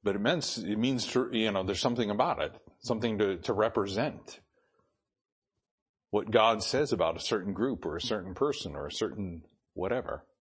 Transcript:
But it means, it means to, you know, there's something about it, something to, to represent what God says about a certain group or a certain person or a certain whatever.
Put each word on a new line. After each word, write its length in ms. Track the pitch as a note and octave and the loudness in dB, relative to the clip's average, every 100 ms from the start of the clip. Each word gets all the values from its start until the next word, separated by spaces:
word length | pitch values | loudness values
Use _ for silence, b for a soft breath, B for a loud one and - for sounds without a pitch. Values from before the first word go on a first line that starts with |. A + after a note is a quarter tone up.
But 140 | G#2 G2 | 0 2
it 40 | |
means, 340 | A2+ E3 - - | 2 0 -2 -6
it 220 | F#2 G#2 | -2 0
means 280 | B2+ B2+ G#2 | 2 0 0
to, 200 | B2 B2+ | 0 2
you 200 | A2 A2 | 0 2
know, 140 | G2 | 2
there's 160 | G2 F#2+ | 0 0
something 280 | C3 A#2+ G#2+ | 0 2 0
about 320 | G#2 D#3 - | 2 0 0
it, 120 | D2+ - - _ | -4 -6 -20 _
something 380 | - A2 A2+ G#2 | -4 0 0 2
to, 180 | G2+ F2+ | 2 0
to 160 | - | -2
represent 880 | G#2 A2 A#2 G2 G2 C#3 - - - _ _ _ _ _ _ _ _ _ _ _ _ _ _ _ _ _ | 2 2 2 0 0 -2 -4 -16 -20 _ _ _ _ _ _ _ _ _ _ _ _ _ _ _ _ _
what 220 | G#2 G#2 | -2 4
God 320 | A2 A2 A2 | 6 6 4
says 320 | G2+ C3 D3 | 0 0 0
about 240 | G2+ E2 D#2+ | 2 2 0
a 20 | |
certain 320 | - A2 F#2+ | -2 -2 -2
group 320 | F2+ B2+ A2+ | -2 -2 -2
or 100 | - | -4
a 60 | E2 | -4
certain 320 | - G#2+ F#2 | -2 -4 -4
person 420 | F#2 C#3+ - F2+ | -2 0 0 -6
or 120 | C#2+ C#2+ | -6 -8
a 60 | |
certain 500 | - G#2 C2+ F#2+ E2 - _ _ | -4 -4 -4 -8 -8 -16 _ _
whatever. 500 | - F#2 B2 - - _ _ | -6 -2 -2 -4 -8 _ _